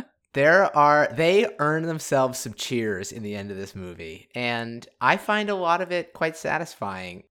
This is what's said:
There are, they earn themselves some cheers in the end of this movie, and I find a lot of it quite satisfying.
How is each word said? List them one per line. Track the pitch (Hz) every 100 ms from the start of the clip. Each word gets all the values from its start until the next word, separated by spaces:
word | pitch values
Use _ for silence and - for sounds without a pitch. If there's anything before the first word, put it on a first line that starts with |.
| - _ _
There | 139 147 180 190 147
are, | 147 147 143
they | 117 165 196 226 -
earn | 151 156
themselves | 165 160 - 139 131 123
some | 120 -
cheers | - 123 110 92 98
in | 117
the | 104 101
end | 101
of | 98
this | 95
movie, | 95 92 87 82 82 - 120
and | 120 120 117 117 - _
I | 123 190
find | - 208 208
a | 196
lot | 170 175
of | 175
it | 175 165
quite | - 160 156
satisfying. | 156 156 165 - 101 92 90 90 -